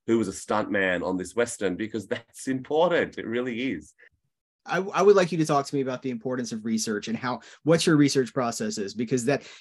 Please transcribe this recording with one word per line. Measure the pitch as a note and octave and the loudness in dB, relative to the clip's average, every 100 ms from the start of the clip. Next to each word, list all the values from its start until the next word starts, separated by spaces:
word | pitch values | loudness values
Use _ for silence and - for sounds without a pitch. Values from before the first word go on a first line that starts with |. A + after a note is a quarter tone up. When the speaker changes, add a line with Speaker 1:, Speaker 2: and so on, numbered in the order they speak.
| - | 0
Speaker 1:
who | A#2 | 0
was | G2 | 0
a | F#2+ | -4
stuntman | - G#2+ G#2 G2+ F#2+ F2 | -4 -2 0 0 0 0
on | E2+ F#2+ | -2 -4
this | F2+ | -4
Western," | A#2 A#2+ - G2 F2+ | -2 -2 -2 -4 -4
because | G#2+ A2 G#2 | -6 -6 -6
that's | A#2 - - - | -8 -10 -12 -6
important. | C3 B2+ D3+ E3+ D#3+ - - | -6 -2 2 2 2 -2 -4
It | G#2 | -6
really | A#2+ B2+ A2+ C3 | -4 -4 -4 -4
is. | F#2 - _ - _ _ _ _ _ - | -6 -10 _ -20 _ _ _ _ _ -6
Speaker 2:
I, | E3 F#3+ D3+ | -4 -2 2
I | |
would | G3 G3 | 6 6
like | F3 | 6
you | F3 | 2
to | D#3 | 2
talk | C#3+ | 2
to | C#3 | 0
me | C#3+ | -2
about | C3 B2 | -2 -4
the | C3 | -6
importance | A#2 C3 B2+ A2+ | -6 -4 -4 -4
of | A2+ A2+ | -6 -2
research | A2+ A2+ G#2 A2 | -2 0 -4 -4
and | A2+ | -4
how, | B2 B2 - - | -4 -6 -8 -6
what | C#3+ E3 F3+ | 2 4 6
your | D3+ | 6
research | C#3+ C#3 A#2+ | 6 4 0
process | - A#2+ - G#2+ G#2+ | 0 -4 -2 -4 -4
is, | G2 | -6
because | G#2+ A#2 B2+ | -6 -2 -2
that, | A#2+ C#3+ - - | 0 -2 -4 -10